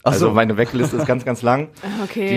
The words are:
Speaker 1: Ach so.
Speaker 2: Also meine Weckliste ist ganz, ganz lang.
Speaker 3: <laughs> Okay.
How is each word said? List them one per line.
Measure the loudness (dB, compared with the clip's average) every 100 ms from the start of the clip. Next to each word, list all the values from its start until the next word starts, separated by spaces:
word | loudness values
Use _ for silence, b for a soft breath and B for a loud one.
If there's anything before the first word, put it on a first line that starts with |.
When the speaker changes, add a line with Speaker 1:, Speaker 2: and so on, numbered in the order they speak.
Speaker 1:
Ach | 0
so. | 2 4
Speaker 2:
Also |
meine | 4 4 2
Weckliste | 0 0 -2 0
ist | -2
ganz, | -2
ganz | -2 -4
lang. | 0 0 -2
Speaker 3:
<laughs> | -12 -8 -6
Okay. | -6 -4 -2